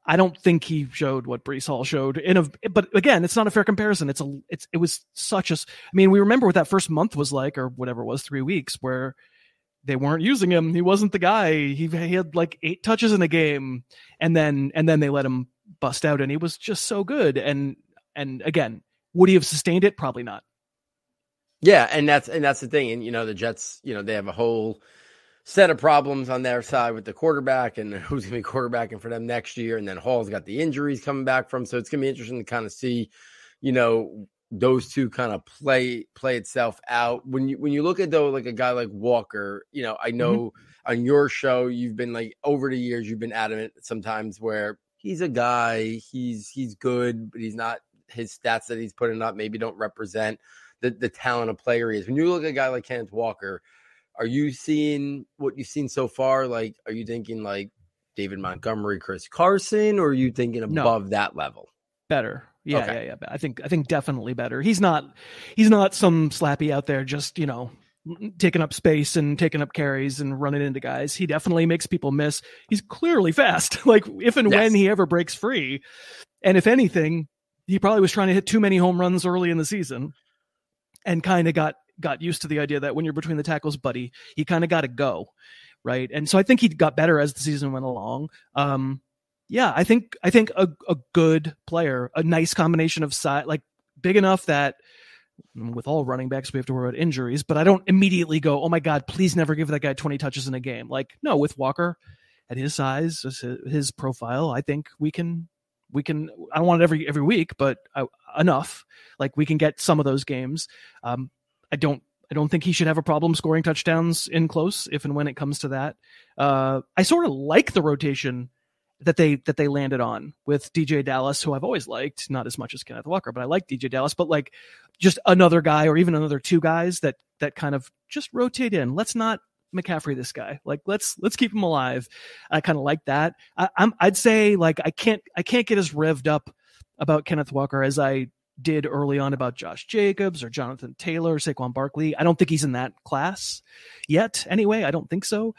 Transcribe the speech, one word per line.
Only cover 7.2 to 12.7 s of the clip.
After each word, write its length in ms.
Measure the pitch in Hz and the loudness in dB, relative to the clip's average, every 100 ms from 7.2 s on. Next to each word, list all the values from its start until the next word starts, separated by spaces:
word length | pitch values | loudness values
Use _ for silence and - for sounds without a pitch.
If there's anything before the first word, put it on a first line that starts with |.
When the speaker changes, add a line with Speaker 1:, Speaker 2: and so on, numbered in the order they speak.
| 143 | -2
Speaker 1:
like, 240 | 139 135 147 | -2 -2 -4
or 120 | 131 | -6
whatever 340 | 123 127 120 | -6 -8 -6
it 40 | 113 | -6
was, 160 | 135 | -8
three 200 | - 139 | -6 -6
weeks, 340 | 131 190 131 - | -4 -4 -4 -8
where 340 | 131 127 131 - _ _ _ _ _ _ | -6 -6 -6 -12 _ _ _ _ _ _
they 140 | 135 131 | -6 -2
weren't 260 | 139 160 | 0 2
using 300 | 185 269 185 | 2 2 4
him. 220 | 175 160 | 4 2
He 80 | 170 | 2
wasn't 300 | 180 196 208 | 4 4 2
the 60 | 202 | 2
guy. 340 | 175 220 180 | 2 4 4
He, 340 | 156 143 139 160 | 2 0 -2 -4
he 280 | 165 170 | -4 -2
had, 200 | 180 170 | -2 0
like, 240 | 165 170 - | -2 -2 -2
eight 200 | 160 | -6